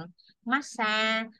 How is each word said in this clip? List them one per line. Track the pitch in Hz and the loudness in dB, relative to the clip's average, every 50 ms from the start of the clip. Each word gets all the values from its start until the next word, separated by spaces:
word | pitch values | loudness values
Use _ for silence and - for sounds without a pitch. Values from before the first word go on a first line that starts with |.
| 165 180 - _ _ - _ _ - | -6 -10 -16 _ _ -20 _ _ -4
massage, | 226 247 285 294 - - - 220 214 214 214 220 220 220 220 226 226 - _ | -2 0 0 -2 -4 -4 0 0 2 2 4 2 2 2 0 -2 -4 -10 _